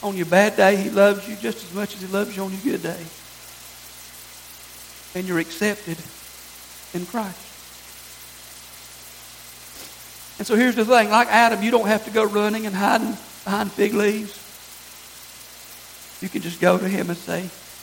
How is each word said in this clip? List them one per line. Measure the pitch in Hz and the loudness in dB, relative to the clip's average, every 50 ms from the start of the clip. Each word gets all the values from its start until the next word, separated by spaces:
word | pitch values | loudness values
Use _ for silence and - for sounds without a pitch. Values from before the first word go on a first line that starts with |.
| - | -4
On | 208 196 185 | -6 -4 -4
your | 175 | -2
bad | 160 175 190 202 214 208 - | 4 6 6 6 6 4 6
day, | 202 190 202 | 6 6 6
He | 196 196 202 | 4 0 -2
loves | 226 196 202 202 202 202 - 240 | 4 6 6 6 6 2 -4 -12
you | 220 196 | -12 -6
just | 214 226 214 - - | -6 -6 -6 -6 -10
as | 175 170 | -10 -8
much | 196 208 196 - | -8 -8 -8 -8
as | 185 | -12
He | 185 185 | -12 -6
loves | 190 196 208 202 196 | -4 -4 -4 -4 -6
you | 190 190 | -8 -8
on | 190 | -8
your | 190 190 | -8 -6
good | 202 269 - - - | -4 -4 -4 -4 -4
day. | 165 170 180 165 165 - - - - - - - - - - - - - - - - - - - - - - - - - - - - - - - - - - - - - - - - - | -8 -8 -8 -12 -16 -18 -20 -20 -20 -20 -20 -20 -20 -20 -20 -20 -20 -20 -20 -20 -20 -20 -20 -20 -20 -20 -20 -20 -20 -20 -20 -20 -20 -20 -20 -20 -20 -20 -20 -20 -20 -20 -20 -20 -12 -10
And | 180 185 190 | -10 -6 -2
you're | 180 165 | -2 -2
accepted | 165 165 - - 208 208 202 208 - - 165 165 - - - - - - - - - - - - - - - - - - - | -2 -4 -6 -4 -2 -2 -2 -4 -8 -10 -10 -10 -10 -18 -18 -18 -20 -20 -20 -20 -20 -20 -20 -20 -20 -20 -20 -20 -20 -10 -10
in | 175 180 | -10 -10
Christ. | 175 - 240 214 196 175 - - - - - - - - - - - - - - - - - - - - - - - - - - - - - - - - - - - - - - - - - - - - - - - - - - - - - - - - - - - - - | -6 -6 -6 -6 -6 -10 -14 -18 -20 -20 -20 -20 -20 -20 -20 -20 -20 -20 -20 -20 -20 -20 -20 -20 -20 -20 -20 -20 -20 -20 -20 -20 -20 -20 -20 -20 -20 -20 -20 -20 -20 -20 -20 -20 -20 -20 -20 -20 -20 -20 -20 -20 -20 -18 -18 -18 -18 -18 -20 -20 -20 -20 -20 -20 -20 -14 -14
And | 208 | -4
so | - 208 | 0 2
here's | 214 247 254 233 | 4 4 4 4
the | 220 220 | 2 2
thing. | 214 254 240 214 208 | 6 6 6 6 6
Like | 214 226 240 240 | 4 4 4 6
Adam, | - 226 233 233 233 202 202 | 6 6 6 6 4 2 0
you | 226 | 2
don't | 247 233 220 196 | 2 2 4 4
have | 220 208 214 | 0 0 0
to | - | -2
go | 202 226 220 | 0 0 0
running | 208 202 208 208 214 214 220 220 | 2 2 0 0 0 0 -2 -4
and | 214 190 | -4 -4
hiding | 185 202 208 233 226 220 214 208 190 - - - - - | 0 2 2 2 2 0 -2 -6 -8 -12 -18 -20 -14 -6
behind | 196 196 208 214 196 | -4 -2 -2 -2 -4
fig | - - 202 202 214 | 0 0 0 2 2
leaves. | 202 208 208 214 214 214 202 - - - - - - - - - - - - - - - - - - - - - - - - - - - - - - - - - - - - - - | 2 2 2 0 -2 -6 -10 -14 -16 -18 -20 -20 -20 -20 -20 -20 -20 -20 -20 -20 -20 -20 -20 -20 -20 -20 -20 -20 -20 -20 -20 -20 -20 -20 -20 -20 -20 -20 -20 -20 -20 -20 -20 -16 -12
You | - 190 | -12 -8
can | - - | -8 -8
just | 175 170 170 - | -8 -8 -6 0
go | - 180 180 185 | 2 4 4 4
to | - 185 | 2 -2
Him | 196 190 - 175 | -2 -2 -4 -4
and | 175 170 | -6 -8
say, | - - 170 170 185 180 - - - - - - | -8 -8 -6 -6 -6 -10 -14 -16 -20 -20 -20 -20